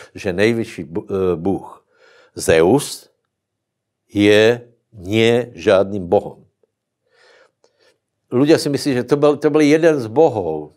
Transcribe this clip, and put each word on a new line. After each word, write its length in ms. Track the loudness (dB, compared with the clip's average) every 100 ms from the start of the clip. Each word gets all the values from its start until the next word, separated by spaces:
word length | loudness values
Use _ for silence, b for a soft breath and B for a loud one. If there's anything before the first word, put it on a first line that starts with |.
| B
že 180 | -12 -8
nejvyšší 520 | -2 -2 -2 -6 -12
bu-, 220 | -12 -12 -8
eh, 280 | -4 -2 -2
bůh 480 | -4 -6 -8 -20 _ b b b b
Zeus 720 | -8 0 2 4 2 -2 -12 -20 _ _ _ _ _ _ _ _ _ _
je 560 | 0 4 4 4 2 -6 _ _
nie 560 | -18 -4 0 2 2 -2 -4
žádným 480 | 2 2 2 -6
bohom. 400 | -2 -2 -2 -10 _ _ _ _ _ _ b b b b b _ _ _ _ _ _ _ _
Ľudia 240 | 0 2 2
si 120 | 2
myslí, 260 | -4 -2
že 100 | -4
to 120 | -2 0
byl, 200 | 2 0
to 140 | 0
byl 100 | 2
jeden 400 | 2 4 2 0
z 60 | -2
bohov. 640 | 0 0 0 -6 -6 -10